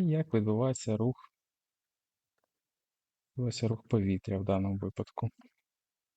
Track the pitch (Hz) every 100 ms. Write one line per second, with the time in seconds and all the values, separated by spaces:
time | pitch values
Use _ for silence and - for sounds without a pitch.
0 | 180 156 156 113 107 107 131 127 - 107
1 | 117 - - _ _ _ _ _ _ _
2 | _ _ _ _ _ _ _ _ _ _
3 | _ _ _ - 123 - 110 110 - 113
4 | 98 95 - 98 98 98 98 98 95 -
5 | 107 - 117 - - _ _ _ _ _
6 | _